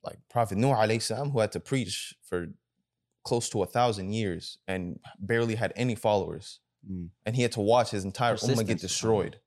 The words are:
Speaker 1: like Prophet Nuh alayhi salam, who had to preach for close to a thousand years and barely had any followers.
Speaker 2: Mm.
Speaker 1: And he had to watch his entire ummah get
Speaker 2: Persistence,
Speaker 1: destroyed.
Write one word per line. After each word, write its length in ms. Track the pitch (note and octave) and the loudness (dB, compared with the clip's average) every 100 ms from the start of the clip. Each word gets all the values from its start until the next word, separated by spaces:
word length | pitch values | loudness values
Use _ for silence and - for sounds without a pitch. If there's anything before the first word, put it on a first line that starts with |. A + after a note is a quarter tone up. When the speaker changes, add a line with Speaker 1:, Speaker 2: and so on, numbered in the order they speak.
Speaker 1:
like 160 | - - _ | -12 -14 _
Prophet 280 | A#2+ A2+ G2+ | 0 2 4
Nuh 160 | C3+ B2 | 4 4
alayhi 260 | G#2+ A2+ | 4 2
salam, 300 | - A2+ C#3+ | 0 -2 0
who 80 | C3+ | 2
had 120 | G#2+ | 0
to 60 | - | 0
preach 540 | - C3+ G#2 - - - | -2 -2 -2 -6 -10 -16
for 240 | - F2+ E2 - _ _ _ _ _ _ | -6 -4 -4 -12 _ _ _ _ _ _
close 260 | - A#2+ - | -2 -2 -2
to 140 | A2 | -2
a 20 | F#2 | 0
thousand 480 | A#2+ A#2+ G2+ F#2+ | 2 2 2 -4
years 460 | A2 G#2 E2+ - - - | -2 -2 -4 -10 -14 -8
and 320 | F#2 F2+ - - - | -6 -6 -10 -16 -14
barely 360 | F#2+ A#2 A#2 A2 | -2 0 2 0
had 180 | G2+ - | -2 0
any 200 | B2 G#2+ | -2 0
followers. 640 | A2+ G#2 E2 D#2+ - - _ _ G2+ | 2 2 0 -8 -12 -20 _ _ -12
Speaker 2:
Mm. 220 | F#2 E2+ _ G#2+ | -10 -10 _ -4
Speaker 1:
And 100 | B2 | 2
he 60 | |
had 120 | A#2+ | 2
to 80 | A#2 | 2
watch 280 | G#2 A#2+ A2+ | 4 4 4
his 140 | G#2 F#2+ | -2 -4
entire 300 | - A#2+ G#2+ | 0 0 2
ummah 40 | |
get 160 | A#2 B2 | 2 2
Speaker 2:
Persistence, 240 | G#2+ G#2 | 0 -2
Speaker 1:
destroyed. 580 | F#2 - A2+ G#2+ E2 - | -2 -2 2 2 0 -6